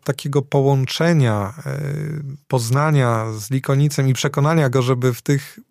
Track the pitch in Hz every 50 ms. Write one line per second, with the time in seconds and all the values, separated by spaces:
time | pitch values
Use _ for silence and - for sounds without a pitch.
0 | - - 139 - - 147 139 147 135 - - 143 135 139 139 135 131 120 - -
1 | 160 170 170 156 131 117 107 104 101 95 - 156 - 139 135 143 - 139 143 -
2 | - - - 151 147 135 139 - _ - - 127 117 113 131 139 151 156 151 139
3 | 127 120 117 110 110 113 110 107 101 - 135 131 - - 139 139 147 151 - -
4 | 135 135 127 - - 143 - 151 143 151 165 165 147 131 120 135 120 123 131 123
5 | 123 127 120 - - - 143 139 143 - - - - _